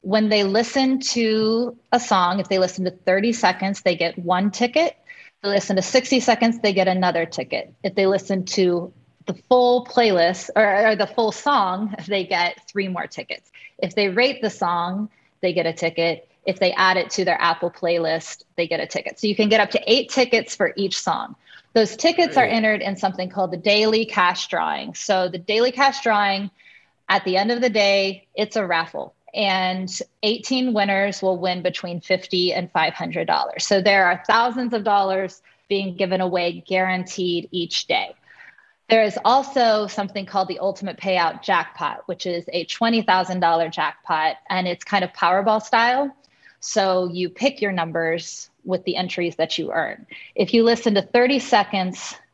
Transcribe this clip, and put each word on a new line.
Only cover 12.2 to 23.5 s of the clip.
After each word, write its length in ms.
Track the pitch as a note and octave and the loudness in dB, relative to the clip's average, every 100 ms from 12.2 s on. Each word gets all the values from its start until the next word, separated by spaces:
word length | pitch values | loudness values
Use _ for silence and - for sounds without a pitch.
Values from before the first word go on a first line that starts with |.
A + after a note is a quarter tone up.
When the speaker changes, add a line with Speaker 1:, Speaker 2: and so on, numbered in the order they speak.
Speaker 1:
get 440 | F3 F3 F3 - - | -2 -2 -2 -4 -8
three 200 | G3+ F#3+ | -6 -4
more 180 | F3+ D#3 | -4 -8
tickets. 440 | - - - _ - - _ | -10 -12 -12 _ -20 -20 _
If 160 | F#3 | -4
they 160 | F#3 G3+ | 0 0
rate 320 | F#3 B3+ C4+ | 4 2 2
the 80 | G#3+ | -4
song, 580 | - F#3 F3 F3 F#3 G#3+ _ _ _ | -2 -2 0 -2 -4 -8 _ _ _
they 140 | F#3 | -2
get 100 | F3 | 0
a 80 | E3 | -2
ticket. 560 | E3 E3+ E3 E3+ D#3+ - _ | -2 -4 0 -2 -2 -10 _
If 140 | - F#3 | -6 0
they 140 | F#3 | 0
add 240 | - F#3 F#3 | 2 2 2
it 100 | E3+ | -2
to 120 | - | -2
their 160 | F3+ E3+ | -2 2
Apple 300 | E3+ E3 F3 | 0 0 -4
playlist, 720 | - F3 E3+ E3 D#3+ - - _ - | -4 -2 0 0 -2 -6 -18 _ -6
they 120 | E3+ | -4
get 120 | E3 | -2
a 60 | - | -4
ticket. 320 | - - - | -6 -8 -4
So 80 | G#3 | -2
you 80 | |
can 140 | G#3 G#3+ | 2 2
get 120 | A3 | 4
up 100 | G3+ | 2
to 120 | A3+ - | -2 2
eight 200 | B3 - | 0 2
tickets 440 | - B3 A3+ - | 0 2 2 -2
for 200 | - G3 - | -2 -2 0
each 240 | G3 - | -4 -2
song. 340 | - D#3 - - _ - _ | -4 -4 -6 -14 _ -20 _
Those 240 | A3+ G#3+ - | 2 2 2
tickets 400 | E4 E4+ E4+ C4+ | 0 2 2 2
are 80 | |
Speaker 2:
Great. 80 | A#3+ | 2
Speaker 1:
entered 300 | A3+ A3 G#3+ | 2 0 0
in 140 | - F#3+ | -2 -2
something 340 | G3 F#3 F#3 | -4 -4 -8
called 200 | G3 F#3 | -2 -4